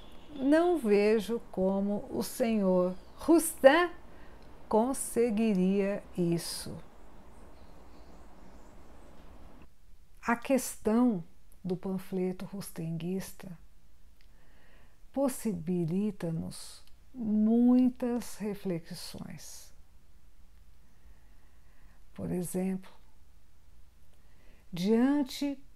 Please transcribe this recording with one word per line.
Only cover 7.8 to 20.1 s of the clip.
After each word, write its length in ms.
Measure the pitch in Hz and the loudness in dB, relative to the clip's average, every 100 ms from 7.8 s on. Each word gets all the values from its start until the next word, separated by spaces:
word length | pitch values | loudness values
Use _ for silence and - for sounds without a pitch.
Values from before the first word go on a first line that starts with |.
| - - - - - - - - - - - - - - - - - - - - - - - - | -14 -16 -14 -14 -14 -14 -14 -14 -14 -14 -14 -14 -14 -14 -14 -14 -14 -14 -16 -16 -16 -16 -16 -6
A 120 | - 233 | -2 0
questão 880 | - 262 - - 208 226 247 190 165 - - - | 2 2 2 -2 2 4 6 4 -2 -12 -16 -8
do 120 | 180 180 | -4 -4
panfleto 720 | 190 190 - 190 185 180 185 | -2 -4 -4 0 0 -2 -6
rustenguista 1120 | 202 190 - 160 165 170 190 - - 190 165 - - - - - - - - - - - - - - - | -8 -8 -6 -4 -2 -2 -2 -4 -10 -12 -14 -16 -16 -16 -14 -16 -16 -16 -16 -14 -14 -14 -14 -16 -16 -8
possibilita-nos 1700 | 269 277 - 226 175 160 180 165 185 208 202 170 165 180 - - - - - - | 0 0 2 -2 -2 0 0 2 2 0 -2 -4 -2 -4 -8 -12 -14 -16 -16 -14
muitas 1200 | 262 220 214 214 233 240 254 254 247 247 240 - - | -6 2 4 6 8 8 8 6 4 0 -2 -4 -6
reflexões. 1300 | 208 202 190 170 175 175 - - - - - - - - - - - | -4 -4 -2 -4 -4 -10 -10 -10 -10 -12 -12 -14 -16 -16 -16 -18 -16